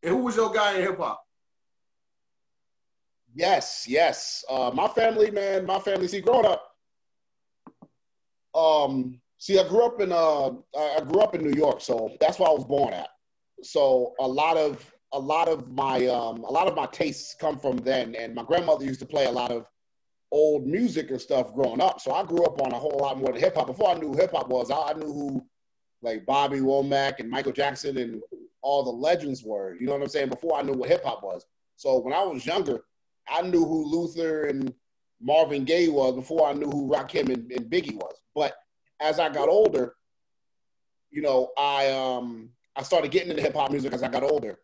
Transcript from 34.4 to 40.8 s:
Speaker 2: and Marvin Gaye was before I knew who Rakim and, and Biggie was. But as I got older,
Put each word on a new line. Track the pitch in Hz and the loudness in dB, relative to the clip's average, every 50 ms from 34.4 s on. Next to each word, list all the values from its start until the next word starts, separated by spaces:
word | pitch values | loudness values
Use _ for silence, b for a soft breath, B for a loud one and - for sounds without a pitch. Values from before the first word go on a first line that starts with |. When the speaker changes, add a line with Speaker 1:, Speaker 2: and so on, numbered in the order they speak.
| 151 | -2
Speaker 2:
and | 147 143 139 135 131 123 _ _ _ _ _ _ _ _ _ | -4 -4 -4 -4 -6 -8 _ _ _ _ _ _ _ _ _
Marvin | 117 123 147 160 160 156 147 143 135 | -2 2 4 4 4 4 2 -4 0
Gaye | 127 160 175 175 165 | 2 2 4 4 4
was | 151 143 135 131 127 | 4 4 2 2 0
before | 127 131 - 160 165 156 147 | -2 -4 -4 2 2 2 2
I | 139 | 2
knew | 143 147 147 | -2 -4 -4
who | 143 147 139 131 | -4 -4 -2 0
Rakim | 147 151 135 131 - 151 143 127 131 | 0 -2 -2 -2 -2 -2 0 0 -2
and, | 123 117 120 | -4 -6 -8
and | 127 127 117 113 | -8 -8 -8 -2
Biggie | 139 180 160 143 110 | -2 -2 -2 -2 -8
was. | 104 95 - - - _ _ _ | -10 -10 -12 -12 -16 _ _ _
But | 147 151 139 - - _ _ _ _ _ _ _ _ | -2 -2 -2 -2 -6 _ _ _ _ _ _ _ _
as | 151 156 156 156 | -2 0 2 2
I | 170 156 | 0 0
got | 143 151 139 147 | 0 0 2 4
older, | 165 208 220 - - 135 127 123 - _ _ _ _ _ _ _ _ _ _ _ _ _ _ _ _ _ | 6 6 6 4 4 2 -2 -2 -6 _ _ _ _ _ _ _ _ _ _ _ _ _ _ _ _ _